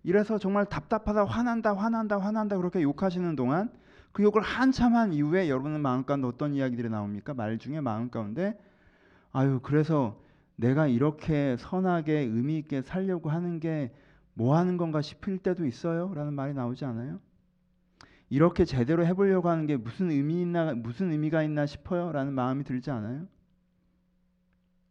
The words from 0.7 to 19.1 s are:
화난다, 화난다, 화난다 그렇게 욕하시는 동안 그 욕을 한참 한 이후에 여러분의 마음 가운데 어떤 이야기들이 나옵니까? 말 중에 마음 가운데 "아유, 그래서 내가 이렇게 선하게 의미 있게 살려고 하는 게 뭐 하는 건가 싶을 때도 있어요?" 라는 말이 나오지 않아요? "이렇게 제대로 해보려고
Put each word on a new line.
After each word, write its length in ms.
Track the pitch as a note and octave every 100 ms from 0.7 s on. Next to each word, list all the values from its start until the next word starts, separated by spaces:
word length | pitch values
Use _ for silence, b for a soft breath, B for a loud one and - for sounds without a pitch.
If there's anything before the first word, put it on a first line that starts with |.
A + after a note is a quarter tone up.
| - - G#3+ G#3+ G#3 G3
화난다, 480 | A3+ A#3+ A3+ G#3+ G3
화난다, 420 | A3+ A3+ G#3+ G3+
화난다 380 | G3+ A3 G#3 F#3+
그렇게 240 | F3 F#3
욕하시는 560 | C#3+ C#3 F#3+ F3+ F3 C3
동안 340 | B2+ E3 A3+ - b b b
그 100 | -
욕을 180 | G#3 G#3+
한참 560 | - A#3 C4 C4 A#3+ A#3
한 160 | G#3+
이후에 380 | D3 D3 F#3+ E3
여러분의 300 | C3 D3 D3+
마음 240 | C#3 B2+
가운데 220 | C3 C#3 B2+
어떤 280 | A#2+ D3
이야기들이 340 | C#3 C3 A#2+ A#2
나옵니까? 460 | G#2+ G2+ G#2 D3
말 240 | C3 G#2+ A2+
중에 240 | B2 D#3
마음 260 | B2+ G#2+ B2
가운데 500 | A2+ G#2 C3 G3+ G#3+ b b b b b b b
"아유, 280 | C3 C3+ B2+
그래서 560 | - D3+ D#3 D3+ A2+ - b b b -
내가 300 | A#2+ C#3+ D3
이렇게 680 | A#2 D3 D3+ - D3 C#3+ A#2+
선하게 560 | - F#3 F#3 F3 D3+ D3+
의미 360 | A#2+ A2+ C#3 D#3
있게 240 | D#3 C3+
살려고 480 | - F#3 F#3+ F3 D#3
하는 320 | E3 F3 E3
게 320 | D#3+ D#3 A#2+ b b b b -
뭐 180 | A#2+ D#3+
하는 200 | F3+ F3
건가 260 | E3 D3+
싶을 360 | C#3+ - G3+ F#3
때도 280 | F#3+ F3+ C#3+
있어요?" 480 | - E3+ E3 F#3+
라는 180 | D3+ D3
말이 220 | C#3+ C#3
나오지 300 | C#3 A#2+ B2+
않아요? 340 | C#3 A#2 C3+ F#3 _ _ _ _ _ _ _ b b b b
"이렇게 340 | C3+ E3+ E3+
제대로 400 | E3+ C3 A#2+ E3+
해보려고 440 | E3+